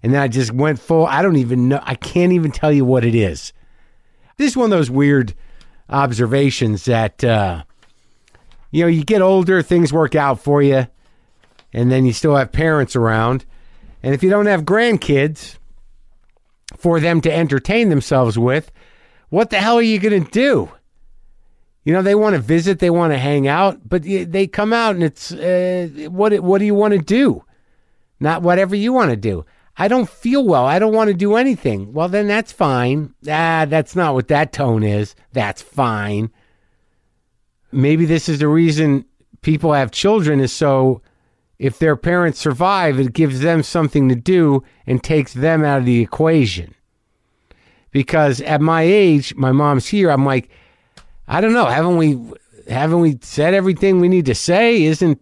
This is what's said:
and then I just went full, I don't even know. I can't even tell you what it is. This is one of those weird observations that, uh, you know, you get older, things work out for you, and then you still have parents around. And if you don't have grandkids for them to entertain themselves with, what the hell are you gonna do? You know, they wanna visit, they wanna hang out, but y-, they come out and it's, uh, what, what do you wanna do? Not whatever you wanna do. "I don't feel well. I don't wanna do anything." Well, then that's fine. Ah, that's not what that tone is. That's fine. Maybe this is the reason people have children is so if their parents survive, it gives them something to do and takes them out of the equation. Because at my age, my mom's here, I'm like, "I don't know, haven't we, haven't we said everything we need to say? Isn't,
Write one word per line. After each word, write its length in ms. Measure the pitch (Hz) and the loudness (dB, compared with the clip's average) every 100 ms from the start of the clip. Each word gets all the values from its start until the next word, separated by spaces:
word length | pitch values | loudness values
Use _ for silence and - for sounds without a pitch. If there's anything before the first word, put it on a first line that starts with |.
and 120 | 117 | -2
then 80 | 139 | 0
I 80 | 139 | 0
just 240 | 120 117 | -2 -4
went 260 | 123 151 135 | -2 -2 -2
full, 260 | - 165 160 | 0 0 2
I 140 | 135 | 0
don't 140 | 190 151 | 2 2
even 320 | 120 127 123 | 0 0 0
know. 140 | 139 | 0
I 100 | - | -4
can't 380 | 127 - 175 180 | -10 -4 0 2
even 220 | 180 160 | 2 0
tell 180 | - 156 | -2 0
you 140 | 147 127 | 2 2
what 180 | 127 | 2
it 100 | 117 | 2
is. 380 | 117 98 73 - - - - _ _ _ _ _ - | 0 0 -4 -14 -20 -20 -20 _ _ _ _ _ -4
This 140 | 277 | -4
is 40 | 254 | 0
one 160 | 233 | 0
of 60 | 185 | 2
those 120 | 131 | 0
weird 440 | 131 143 143 110 - - - - - - | 0 2 2 0 -6 -16 -20 -20 -20 -8
observations 960 | 139 139 113 120 139 139 - 117 104 - | -2 -2 0 0 2 0 0 -2 -2 -2
that, 360 | 117 107 - | -2 -2 -2
uh, 420 | 123 110 98 85 - _ _ _ _ _ _ _ - - - | 0 0 0 -4 -12 _ _ _ _ _ _ _ -20 -20 -6
you 100 | 151 | -2
know, 60 | 170 | 2
you 160 | 165 | 0
get 180 | 147 214 | 0 2
older, 400 | 185 190 175 190 | 4 2 2 0
things 300 | 147 180 160 | 2 2 2
work 240 | 156 151 156 | 2 0 0
out 240 | 143 123 | 0 -2
for 220 | 143 143 | 0 2
you, 260 | 139 135 123 _ _ _ _ _ _ _ _ | 4 2 -2 _ _ _ _ _ _ _ _
and 180 | 120 123 | -2 0
then 140 | 131 127 | 2 2
you 80 | |
still 240 | 113 160 143 | 0 0 0
have 160 | 127 | 0
parents 420 | - 160 156 127 127 | -2 0 0 -2 0
around. 480 | 113 110 117 131 - - - - - - | 0 0 0 -2 -6 -20 -20 -20 -20 -12
And 120 | 131 | -4
if 100 | 139 | 0
you 60 | 185 | 2
don't 160 | 208 208 | 2 2
have 160 | 185 | 0
grandkids 960 | 151 208 240 208 - 143 147 156 - - - - - - - _ _ _ _ _ - - | 0 0 2 0 0 0 0 -4 -16 -20 -20 -20 -20 -20 -20 _ _ _ _ _ -20 -4
for 240 | 170 165 | 0 0
them 180 | 160 170 | 2 0
to 140 | 160 | 0
entertain 560 | 160 160 135 - 220 220 | -2 0 -2 0 0 2
themselves 500 | 143 - 135 120 110 | 0 0 0 2 0
with, 320 | 120 143 - - _ _ _ _ - | 0 -2 -4 -20 _ _ _ _ -6
what 220 | 170 233 | -2 0
the 100 | 202 | 0
hell 200 | 214 233 | 2 2
are 20 | |
you 180 | 233 214 | 2 2
gonna 220 | 208 202 | 2 0
do? 500 | 151 214 277 208 90 - _ _ - - - - - _ _ _ | 0 0 2 0 -2 -12 _ _ -20 -20 -20 -20 -20 _ _ _
You 80 | 147 | -2
know, 100 | 180 | 0
they 140 | 190 208 | 2 2
wanna 240 | 214 170 | 2 0
visit, 400 | 110 165 170 180 | 0 0 0 0
they 100 | 180 | 0
wanna 280 | 170 165 139 | 2 0 0
hang 320 | 139 147 135 | 0 0 0
out, 320 | 156 196 - | 0 0 -2
but 200 | - 180 156 | -6 -6 -4
y-, 180 | 190 | -6
they 240 | 175 190 196 | -4 -4 -4
come 240 | - 214 | -2 -2
out 240 | 233 226 185 | 0 0 0
and 80 | |
it's, 300 | 160 - - | -2 -4 -16
uh, 560 | 180 170 180 180 180 170 143 151 | -8 -2 0 0 -4 -6 -10 -12
what, 320 | 180 214 202 | -2 0 0
what 200 | 180 196 | 0 0
do 60 | 208 | 2
you 100 | 202 | 2
wanna 240 | 214 202 | 2 0
do? 440 | 147 226 269 - _ _ _ _ _ _ _ - | 0 0 2 -2 _ _ _ _ _ _ _ -6
Not 220 | 143 165 | -4 -2
whatever 340 | 170 180 190 202 | 0 2 0 -2
you 160 | 220 | -2
wanna 240 | 254 185 110 | 0 0 -2
do. 280 | 110 90 - _ _ - | -4 -6 -10 _ _ -4
"I 60 | 196 | -2
don't 220 | 254 208 | 0 -2
feel 340 | - 233 277 | -6 -2 0
well. 220 | 233 143 131 | 2 2 2
I 120 | 170 | 0
don't 160 | 220 | 0
wanna 200 | 220 220 | 0 0
do 240 | 180 202 220 | 0 0 2
anything." 560 | 262 226 135 101 104 | 0 0 -2 -4 -8
Well, 160 | 143 180 | -6 -4
then 180 | 202 202 | -2 -2
that's 240 | 214 220 | -2 -4
fine. 640 | - 156 127 123 147 147 _ 147 | -4 -2 0 -2 -4 -6 _ -8
Ah, 360 | 151 165 165 151 | -4 -2 0 0
that's 300 | 156 - 175 | -2 -2 -2
not 180 | 165 | -2
what 140 | 131 120 | -2 0
that 240 | 147 151 | 0 -2
tone 320 | - 135 110 | -2 -2 0
is. 320 | 107 104 104 - _ | 0 -2 -4 -10 _
That's 300 | 127 104 - | -6 -6 -8
fine. 720 | - - 123 107 104 104 110 _ _ _ _ _ _ _ _ _ _ _ _ _ _ | -14 -4 -4 -2 -6 -6 -8 _ _ _ _ _ _ _ _ _ _ _ _ _ _
Maybe 320 | 139 139 160 | -2 2 2
this 240 | 165 165 - | 2 0 -2
is 120 | 147 | -2
the 100 | 151 | 0
reason 560 | 156 165 151 156 139 - _ _ _ | 2 2 2 0 0 -4 _ _ _
people 300 | 147 151 165 | -2 0 0
have 200 | 147 127 | 0 -2
children 500 | - 196 220 151 143 | -2 0 2 2 0
is 100 | 127 | 0
so 500 | - 147 135 131 120 _ _ _ _ _ - | 0 0 2 2 0 _ _ _ _ _ -6
if 200 | 135 - | -6 -2
their 160 | 160 151 | -2 0
parents 440 | 170 175 170 - | 0 0 0 -2
survive, 600 | 156 127 185 196 165 131 | -4 -2 0 0 0 0
it 140 | 131 | -2
gives 260 | 113 156 131 | 0 -2 0
them 240 | 156 165 | 0 0
something 460 | 143 170 151 151 131 | 0 -2 0 2 2
to 60 | 120 | 0
do 500 | 143 185 156 139 - _ - | 0 2 2 0 -2 _ -6
and 160 | 127 | -4
takes 320 | - 156 135 | 0 -2 -2
them 300 | 120 151 160 | -4 -2 0
out 160 | 151 139 | 0 0
of 60 | 123 | 2
the 160 | 120 | 0
equation. 760 | 113 - 160 160 113 85 85 _ _ _ _ _ _ _ _ _ _ _ _ | 0 -2 0 2 0 -2 -12 _ _ _ _ _ _ _ _ _ _ _ _
Because 500 | 139 131 165 147 123 | -4 -2 0 0 0
at 180 | 139 147 | -2 -2
my 220 | 156 165 | 0 2
age, 520 | 160 208 185 147 - - | 2 4 4 2 0 -4
my 180 | 131 | 0
mom's 340 | 135 147 139 - | 2 2 0 -2
here, 220 | 208 180 | 0 2
I'm 160 | 139 139 | 2 0
like, 240 | 131 - _ _ _ _ _ - - - | 0 -4 _ _ _ _ _ -20 -20 -8
"I 140 | 165 | -2
don't 140 | 220 | 0
know, 140 | 240 151 | 2 0
haven't 280 | 131 170 175 | 0 0 2
we, 240 | 156 131 117 - _ - - | 2 0 -6 -20 _ -20 -8
haven't 320 | 123 156 175 | -4 0 2
we 180 | 165 131 | 2 0
said 320 | - - 156 | -8 -2 0
everything 480 | 196 190 175 196 185 | 2 0 0 2 2
we 80 | 180 | 4
need 160 | 185 143 | 2 0
to 100 | - | -2
say? 480 | - 180 233 233 | 0 2 2 2
Isn't, 380 | 156 156 175 143 | 2 2 0 0